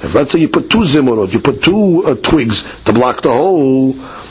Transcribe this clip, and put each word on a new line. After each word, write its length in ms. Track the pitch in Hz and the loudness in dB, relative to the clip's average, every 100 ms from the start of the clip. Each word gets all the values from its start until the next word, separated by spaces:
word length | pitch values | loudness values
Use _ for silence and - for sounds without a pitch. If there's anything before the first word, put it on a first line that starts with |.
if 100 | 95 | -2
let's 180 | 101 143 | -2 0
say 80 | 165 | 0
you 80 | 156 | 2
put 220 | 165 - | 0 0
two 100 | 226 | 0
zimorot, 520 | 190 147 131 113 95 | 2 2 2 0 0
you 80 | 110 | 0
put 220 | - 104 | -2 0
two, 420 | - 202 202 170 | 0 2 2 2
uh, 100 | 160 131 | 0 -2
twigs 480 | - 160 117 104 - - | 0 0 0 -4 -6 -6
to 80 | - | 0
block 300 | 110 123 120 | 2 2 0
the 100 | 147 | 0
hole, 640 | 120 170 180 135 131 131 131 - - - | 2 2 2 2 2 0 -2 -12 -18 -18